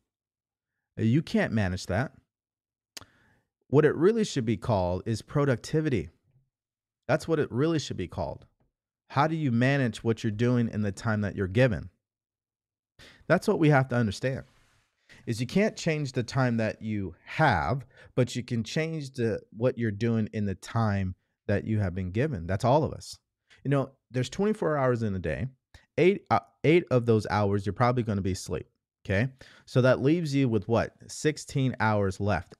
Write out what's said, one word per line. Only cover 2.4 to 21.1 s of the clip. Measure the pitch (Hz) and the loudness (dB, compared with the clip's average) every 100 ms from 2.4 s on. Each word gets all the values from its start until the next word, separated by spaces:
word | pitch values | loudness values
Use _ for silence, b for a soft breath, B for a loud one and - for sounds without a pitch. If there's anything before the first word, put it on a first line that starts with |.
| _ _ _ _ _ - b b b b b _ - | _ _ _ _ _ -20 b b b b b _ 0
What | 135 | 4
it | 151 | 4
really | 113 175 233 | 4 2 4
should | 214 143 | 0 -2
be | 117 104 | -2 -2
called | - 104 90 92 110 | 0 0 0 -2 -2
is | 110 | -6
productivity. | - 151 143 120 - 156 156 113 73 _ _ _ _ _ _ _ _ _ - | -4 -2 0 0 -2 -2 0 -2 -4 _ _ _ _ _ _ _ _ _ -4
That's | 156 - | -2 0
what | 156 | -2
it | 131 | -2
really | 113 156 160 | 0 0 -2
should | - 98 | -4 -6
be | 87 | -6
called. | - 69 - - _ _ _ _ _ _ | -6 -8 -8 -16 _ _ _ _ _ _
How | 131 156 | 0 0
do | 160 | 0
you | 147 | 0
manage | 117 127 139 123 - | 2 2 2 0 -2
what | 117 113 | -2 -2
you're | 117 | -2
doing | 104 120 123 113 | 0 2 2 0
in | 107 | -2
the | 104 | -4
time | 98 117 104 | -4 -2 0
that | 101 - | -2 -2
you're | 95 | -2
given? | 92 127 80 85 _ _ _ _ _ _ _ _ _ _ _ B B - | 2 2 0 -8 _ _ _ _ _ _ _ _ _ _ _ B B 0
That's | 170 - | 0 2
what | 196 | 2
we | 151 | 4
have | 143 131 | 4 2
to | 120 | 0
understand, | 113 95 127 135 - _ _ _ _ _ b b - | 0 -2 -6 -6 -12 _ _ _ _ _ b b -8
is | 110 | -6
you | 127 | 0
can't | 190 214 214 | 2 2 0
change | 170 151 139 | -2 -2 -2
the | - | -4
time | 113 135 127 117 | -4 0 0 2
that | 107 - | -2 -4
you | 110 107 95 - | -6 -4 -6 -10
have, | - - 151 92 73 135 - B B | -10 2 4 4 0 -4 -6 B B
but | - 123 127 | -2 -2 -2
you | |
can | 113 120 | -4 -4
change | 110 160 160 160 135 | -4 -4 -4 -6 -8
the, | 131 113 101 - 104 | -4 -2 -2 -8 -2
what | 123 117 | -2 0
you're | 113 | -4
doing | 101 117 113 107 | -2 0 0 -2
in | 110 | -2
the | 104 | -4
time | 95 - 117 110 101 95 | -6 -6 -2 0 0 -2